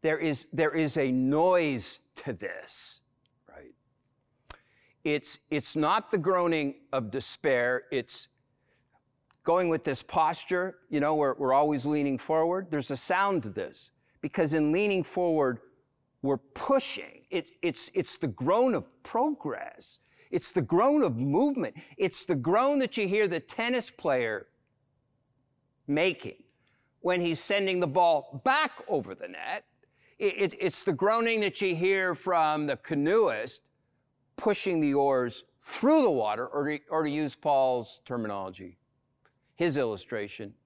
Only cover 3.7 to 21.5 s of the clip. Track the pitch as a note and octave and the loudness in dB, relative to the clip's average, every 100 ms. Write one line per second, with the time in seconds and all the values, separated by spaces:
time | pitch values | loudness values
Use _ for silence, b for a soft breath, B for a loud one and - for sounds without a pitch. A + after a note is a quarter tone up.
3.7 | _ _ _ _ _ _ _ _ B B | _ _ _ _ _ _ _ _ B B
4.7 | B B B D#3 D3 - - _ D3+ - | B B B -2 -2 -4 -12 _ -4 -2
5.7 | D#3 D3+ G#3 - G#3 E3 F#3 F3 E3 C#3+ | 0 2 0 0 -2 2 2 2 0 -2
6.7 | - _ C3 A2 C3 - - D3+ B2+ A#2+ | -6 _ -4 -4 -8 -8 -4 0 2 2
7.7 | B2+ - C3+ A#2+ - - _ _ _ _ | -2 -2 -6 -4 -12 -16 _ _ _ _
8.7 | _ _ _ _ _ _ _ - E3+ F3 | _ _ _ _ _ _ _ 0 2 2
9.7 | D#3+ E3 C3+ - F3+ D#3 E3+ - F3+ F#3 | 0 -2 -6 -4 0 0 -2 -2 -2 -2
10.7 | - _ D3+ D3 D#3 C#3 - C3+ C3 D3+ | -8 _ 0 0 2 0 0 2 4 4
11.7 | D3 C3+ D3+ C#3+ C3 - D#3+ E3 F3+ F#3 | 0 0 0 0 -2 0 0 2 -2 -4
12.7 | D3+ C3 C3+ - F#3 G3 F#3 G#2+ F#2+ F#2 | -6 -4 -8 -2 0 2 0 -4 -8 -8
13.7 | - - _ _ _ D3+ - D#3+ D#3+ D3+ | -10 -20 _ _ _ -8 0 0 2 2
14.7 | E3 G#3 F#3+ D#3+ - F3 D#3+ C3+ A#2+ - | 2 2 0 -2 -2 0 2 0 -2 -10
15.7 | _ _ _ _ _ C#3 C3+ _ - - | _ _ _ _ _ -2 -2 _ -12 0
16.7 | C4+ - - E2+ - _ E3 E3 _ F3 | 0 0 -10 -14 -20 _ -6 -6 _ -6
17.7 | - - G3 - - D3+ G#2 C3 G#3 B3+ | -4 -6 -4 -4 -4 -6 -2 0 4 4
18.7 | F#3 - _ - A3+ C#4+ D4 D3 A2+ - | 2 -4 _ -6 -2 0 -2 -8 -8 -12
19.7 | - - - b b b E3+ - F#3 B2+ | -16 -20 -20 b b b -4 -2 -2 2
20.7 | E3+ B3 D4 G#3 A#2 C3+ D3+ C#4+ | 4 4 4 2 0 0 2 2